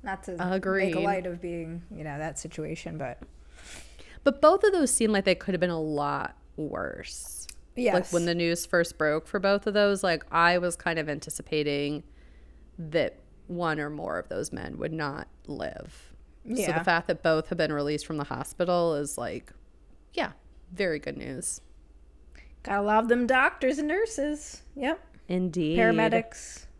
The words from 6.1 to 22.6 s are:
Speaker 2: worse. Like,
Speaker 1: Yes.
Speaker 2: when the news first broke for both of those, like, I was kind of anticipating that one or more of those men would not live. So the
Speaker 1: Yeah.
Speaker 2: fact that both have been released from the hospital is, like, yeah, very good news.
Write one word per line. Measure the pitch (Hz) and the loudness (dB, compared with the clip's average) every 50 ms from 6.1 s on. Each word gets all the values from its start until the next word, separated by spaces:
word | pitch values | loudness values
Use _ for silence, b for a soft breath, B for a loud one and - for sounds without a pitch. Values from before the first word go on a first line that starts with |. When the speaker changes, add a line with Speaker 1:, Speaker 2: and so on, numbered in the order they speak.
| 143 139 - - - - - - - | 0 -2 -4 -6 -8 -12 -20 -16 -10
Speaker 2:
worse. | - 156 147 - - 95 67 - - - - - - - - - - - - - - - - - | -8 -8 -6 -4 -6 -6 -6 -8 -10 -12 -12 -12 -12 -12 -12 -12 -12 -12 -14 -16 -18 -20 -12 -6
Like, | - 247 | 0 0
Speaker 1:
Yes. | 233 185 180 180 - - | 4 4 2 0 2 0
Speaker 2:
when | 170 170 | 2 2
the | 170 170 | 2 2
news | 170 170 170 170 170 - | 2 2 2 2 0 -2
first | - - 175 170 170 - | 2 2 2 2 2 0
broke | - 156 151 151 160 156 | 0 2 2 2 0 -2
for | - - 202 | -4 -6 0
both | 185 196 202 202 - | 2 2 2 2 0
of | 214 196 | 0 2
those, | 208 208 202 202 185 - | 4 4 4 4 2 2
like, | 185 165 156 - - | 0 0 0 -2 -2
I | - 165 170 170 175 | 2 4 4 6 4
was | 180 175 175 170 | 4 2 -2 -4
kind | - - 175 165 160 | -2 -2 -2 -2 -2
of | 151 151 | -2 -2
anticipating | 147 135 - - - - - - - 151 147 147 143 143 143 143 151 147 - b b b b b b b b b b b b b - | -4 -6 -6 -8 -10 -10 -6 -4 -2 0 0 0 0 0 -2 -2 -4 -6 -8 b b b b b b b b b b b b b -14
that | - 165 156 151 165 135 - - - - - - - - | -14 -12 -2 0 0 0 0 -2 -8 -20 -20 -20 -20 -14
one | - 180 175 175 160 156 151 | -10 -6 -4 -2 -2 -2 -2
or | 147 147 | -4 -6
more | 151 147 165 - 80 | -8 -8 -6 -6 -6
of | 90 - - | -6 -6 -6
those | - 92 147 - | -6 -6 -6 -6
men | - - - - - | -8 -8 -10 -10 -8
would | - - 160 160 | -6 -6 -6 -4
not | 160 151 143 139 156 - - - - - | -4 -6 -6 -6 -8 -12 -14 -16 -20 -14
live. | - 147 - - - - - - - - - - - - - - - - - - | -12 -10 -8 -8 -8 -8 -10 -16 -16 -18 -20 -20 -20 -20 -20 -20 -20 -20 -20 -10
So | 214 226 | -6 -4
the | 254 | -2
Speaker 1:
Yeah. | 190 - 165 165 170 | 0 0 0 0 2
Speaker 2:
fact | 185 170 165 165 | 2 2 2 2
that | - 175 - | -2 -4 0
both | - 170 160 156 156 - | 2 2 2 2 0 -2
have | 185 | 0
been | 170 160 151 151 | 0 0 0 0
released | 147 143 143 151 147 - | -2 0 -2 -2 -4 -4
from | - 160 | -4 -4
the | 151 143 | -4 -4
hospital | - 135 123 139 - - - 175 175 180 175 170 170 156 | -4 -6 -8 -8 -10 -4 -2 0 2 2 2 4 2 2
is, | 143 147 139 - | 0 -2 -4 -6
like, | - 120 104 85 120 - - - - - - _ - - - - - - - - | -6 -6 -6 -6 -8 -12 -14 -20 -20 -20 -20 _ -20 -20 -20 -20 -20 -20 -10 -4
yeah, | 339 277 - - - _ - - - - - | -4 -4 -4 -6 -14 _ -20 -20 -20 -20 -18
very | 180 - 202 180 156 151 | -4 -2 0 0 0 -2
good | - 147 139 | -4 -8 -8
news. | 139 - - 135 127 - - - - - - - - - _ - - - - - - - - - b b b b - | -8 -8 -8 -8 -6 -6 -6 -8 -8 -12 -20 -20 -20 -20 _ -20 -20 -20 -20 -20 -20 -20 -20 -20 b b b b -14